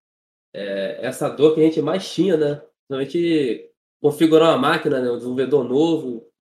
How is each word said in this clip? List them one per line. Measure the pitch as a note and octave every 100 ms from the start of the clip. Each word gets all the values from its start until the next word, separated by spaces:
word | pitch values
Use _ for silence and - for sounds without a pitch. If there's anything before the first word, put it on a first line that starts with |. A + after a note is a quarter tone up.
| _ _ _ _ _
é | - G2+ G2 G2 - A#2+
essa | B2+ C#3+
dor | - D3+
que | D#3
a |
gente | D#3+ D#3+
mais | D3 F#3+ -
tinha, | - F#3+ D#3+
né? | D3 C#3+ - _
Então | - C3+
a |
gente | C#3 E3+ E3+ D#3+ C3 G#2 - _ _ _
configurou | D3+ C#3+ D#3+ D#3 E3
uma | C3
máquina, | C#3 D#3+ D#3 C3+
né? | B2
Um | A#2
desenvolvedor | B2 B2+ C3 C#3+
novo, | A#2+ C3 E3 D#3 B2+ A#2 - _